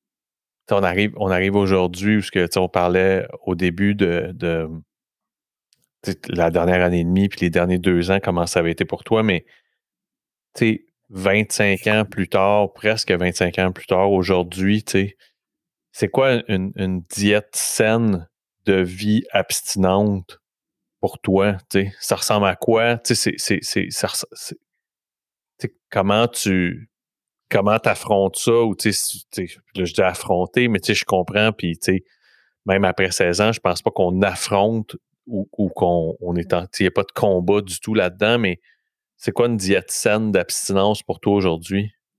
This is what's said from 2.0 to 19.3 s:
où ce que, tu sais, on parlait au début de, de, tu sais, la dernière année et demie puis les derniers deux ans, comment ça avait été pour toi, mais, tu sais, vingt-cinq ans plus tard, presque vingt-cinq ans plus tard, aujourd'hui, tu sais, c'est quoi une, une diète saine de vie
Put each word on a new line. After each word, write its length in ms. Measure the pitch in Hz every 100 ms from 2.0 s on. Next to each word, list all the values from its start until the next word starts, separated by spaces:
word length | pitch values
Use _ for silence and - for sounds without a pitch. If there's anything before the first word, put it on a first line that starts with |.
| 101 107
où 40 |
ce 100 | -
que, 140 | 95 85
tu 80 |
sais, 60 | 95
on 100 | 92
parlait 580 | 90 87 92 95 95 - - -
au 100 | 85
début 380 | 90 85 101 101
de, 360 | 92 85 85
de, 340 | 90 87 82 80 82 - _ _ _ _ _ _ _ _ _ _ _
tu 80 | -
sais, 80 | 92 -
la 200 | 87 85
dernière 320 | 85 87 90
année 200 | 87 87
et 20 | 85
demie 240 | 92 98
puis 120 | -
les 80 | 87
derniers 300 | 87 87 90
deux 320 | 92 87 87
ans, 80 | 98
comment 260 | - 87 85
ça 120 | 90
avait 120 | 82
été 120 | 82
pour 200 | 82 -
toi, 200 | - 113
mais, 220 | 110 85 - _ _ _ _ _ _ _ _ _ _ -
tu 100 | 113
sais, 200 | - - _ _
vingt-cinq 800 | 95 95 104 107 - 104 95 107
ans 180 | 107 104
plus 220 | - 90
tard, 460 | 98 98 104 98
presque 380 | - 107 110 -
vingt-cinq 460 | 87 90 - 90 95
ans 120 | 92
plus 140 | 90 -
tard, 260 | 92 101
aujourd'hui, 720 | 95 90 90 87 95 98 107
tu 80 | -
sais, 260 | 98 101 - _ _ _ _ _ _ _
c'est 180 | - 98
quoi 340 | 131 135 120 -
une, 240 | 95 95 -
une 260 | 95 90
diète 520 | - 107 101 104 - -
saine 720 | - - 110 113 113 90 82 _ _ _ 104
de 100 | 95
vie 480 | 87 92 107 107 -